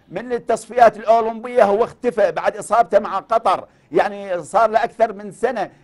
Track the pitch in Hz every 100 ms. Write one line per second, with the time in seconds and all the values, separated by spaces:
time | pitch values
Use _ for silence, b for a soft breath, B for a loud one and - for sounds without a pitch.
0 | b 175 240 233 240 220 - 240 226 -
1 | 220 226 220 226 247 247 202 202 233 -
2 | 247 214 190 165 185 208 190 214 233 202
3 | 202 190 - 226 226 175 - b b 156
4 | 185 202 202 175 147 190 226 214 233 240
5 | 226 196 208 - 233 240 180 b